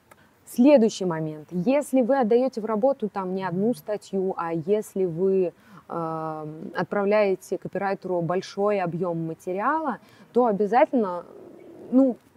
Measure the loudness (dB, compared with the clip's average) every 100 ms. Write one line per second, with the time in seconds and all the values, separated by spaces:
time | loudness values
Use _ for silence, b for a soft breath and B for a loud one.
0 | _ b b b -8 4 8 8 6 0
1 | -4 -4 -6 -10 -8 -4 0 0 2 2
2 | 2 2 4 2 2 -2 -4 0 0 0
3 | -4 -6 -6 -6 -4 -2 0 -2 -6 -8
4 | -6 -4 -4 -4 -4 -4 0 -2 -2 -4
5 | -2 0 0 2 0 B B -20 -10 -8
6 | -6 -6 -6 -8 -10 -12 -10 -6 -4 -2
7 | 2 2 2 0 -4 -8 -6 -6 -4 -4
8 | -4 -2 -2 -2 -4 -4 0 0 -2 -4
9 | -4 -4 -6 -8 -8 -4 -2 -2 -4 -8
10 | B B B 0 2 2 2 4 4 2
11 | 0 -4 -10 -18 -20 -20 -20 -20 2 4
12 | 4 2 _